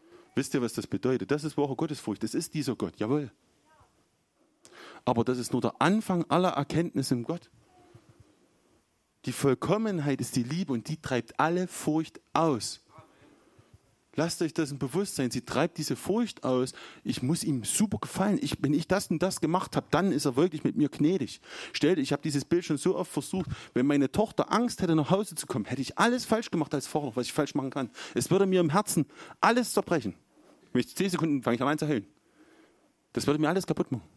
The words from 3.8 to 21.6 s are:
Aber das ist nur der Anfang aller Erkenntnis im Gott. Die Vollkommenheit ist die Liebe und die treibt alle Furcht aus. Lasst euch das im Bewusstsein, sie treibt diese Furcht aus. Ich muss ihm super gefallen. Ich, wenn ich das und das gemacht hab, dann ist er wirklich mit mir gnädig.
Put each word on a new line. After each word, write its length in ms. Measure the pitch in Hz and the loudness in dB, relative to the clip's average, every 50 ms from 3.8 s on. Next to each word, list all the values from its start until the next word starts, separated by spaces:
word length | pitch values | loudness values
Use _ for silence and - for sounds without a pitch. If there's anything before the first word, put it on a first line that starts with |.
| _ _ _ _ _ _ _ _ _ _ _ _ _ _ _ _ - - - - - - - - - | _ _ _ _ _ _ _ _ _ _ _ _ _ _ _ _ -20 -20 -20 -20 -20 -20 -20 -4 -2
Aber 200 | - 123 117 113 | 0 2 2 2
das 140 | 113 127 123 | 2 0 -2
ist 140 | 120 - - | -2 -2 -2
nur 80 | 123 | 0
der 200 | 120 117 - - | 0 -2 0 2
Anfang 440 | 131 160 202 220 214 - 185 175 160 - | 2 2 2 2 0 0 0 0 0 2
aller 220 | 143 170 180 180 | 2 2 2 2
Erkenntnis 600 | - - 143 - - 151 170 170 - 135 131 - | 0 -2 -2 -2 0 -2 -2 0 -2 -4 -2 0
im 140 | 131 120 117 | 0 -2 0
Gott. 260 | - 165 175 - _ _ _ _ _ _ - - - - - _ - _ - _ _ _ _ _ _ _ _ _ _ _ _ _ _ _ _ _ _ _ _ - | -4 -6 -6 -8 _ _ _ _ _ _ -20 -20 -20 -20 -20 _ -20 _ -20 _ _ _ _ _ _ _ _ _ _ _ _ _ _ _ _ _ _ _ _ -8
Die 60 | - 123 | -8 -4
Vollkommenheit 880 | - - 139 127 - - - 180 214 226 220 196 170 143 147 139 - | 0 2 2 2 2 2 0 0 0 0 0 -2 -2 0 0 -2 -2
ist 160 | 143 - - | -4 -4 -2
die 60 | 131 117 | -4 -2
Liebe 300 | 120 147 175 196 - 131 | -2 -4 -4 -4 -4 -4
und 160 | 117 - - | -4 -4 -6
die 120 | 156 - | -10 -10
treibt 380 | - - 131 120 117 - - - | -6 -4 -2 -2 -2 -4 -2 0
alle 280 | 143 160 170 175 185 | 0 2 2 0 -2
Furcht 540 | 180 - - - - 151 160 160 - - - - _ - | -2 -6 -4 -2 0 0 0 -2 -4 -8 -18 -20 _ 0
aus. 480 | 143 165 165 143 113 - - - - _ _ - - - _ _ _ - - _ _ _ _ _ - _ _ - _ _ _ _ _ _ _ - | 2 4 4 2 0 -2 -6 -10 -12 _ _ -20 -20 -20 _ _ _ -20 -20 _ _ _ _ _ -20 _ _ -20 _ _ _ _ _ _ _ -2
Lasst 260 | - 151 170 - - 175 | -2 0 0 0 -2 -4
euch 100 | 156 - | -2 -2
das 200 | - 160 135 143 | -2 -2 -2 -2
im 60 | 135 | -4
Bewusstsein, 520 | 143 131 120 180 202 190 - - 135 123 | -6 -2 -2 -2 -2 -2 -2 -2 -2 -2
sie 120 | - 127 - | -2 -4 -6
treibt 360 | - - 127 151 175 - - | -2 0 2 2 2 0 -4
diese 160 | 151 - 135 | -4 -4 -4
Furcht 480 | - - - 185 226 240 202 - - - | -4 -2 0 0 0 0 -2 -4 -4 -2
aus. 300 | 127 131 127 127 127 - - - - - - - | 0 2 2 2 0 -4 -10 -18 -20 -20 -8 -6
Ich 180 | - 147 - - | -6 -4 -2 0
muss 220 | 127 170 165 - | 0 0 0 0
ihm 200 | - 143 127 104 | -2 -2 -2 -2
super 340 | - - - 214 202 - - | -2 0 0 0 0 0 -4
gefallen. 400 | - - - - 190 208 196 - - | -6 -6 -2 0 2 2 2 0 0
Ich, 140 | 147 - - | -2 -2 -2
wenn 140 | - 139 151 | 0 0 0
ich 140 | 156 170 - | 0 2 0
das 180 | 185 202 - | 0 0 0
und 160 | - 185 151 175 | -2 -2 0 0
das 180 | 190 - - | -2 0 -2
gemacht 360 | - 156 160 185 - - - | 0 0 0 0 -2 -2 -2
hab, 140 | 143 - - | -4 0 2
dann 200 | - 147 185 196 | 2 2 4 2
ist 140 | 160 151 - | 2 2 0
er 120 | 143 120 | 2 2
wirklich 280 | 127 160 190 - - - | 4 2 2 2 0 -2
mit 120 | - 101 | 0 2
mir 120 | - 147 139 | 2 0 0
gnädig. 520 | - - 151 151 185 185 123 - - - - - - - | 2 2 2 2 2 2 -2 -4 -8 -12 -18 -18 -16 -14